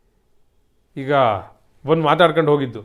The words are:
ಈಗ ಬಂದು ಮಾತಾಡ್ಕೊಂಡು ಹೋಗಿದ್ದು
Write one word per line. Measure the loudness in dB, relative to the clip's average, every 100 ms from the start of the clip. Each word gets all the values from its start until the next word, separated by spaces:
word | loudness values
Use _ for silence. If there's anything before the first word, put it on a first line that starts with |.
| _ _ _ _ _ _ _ _ _ -10
ಈಗ | -2 0 2 -2 -8 _ _ _ -2
ಬಂದು | 0 2
ಮಾತಾಡ್ಕೊಂಡು | 2 2 2 0
ಹೋಗಿದ್ದು | 0 -2 -10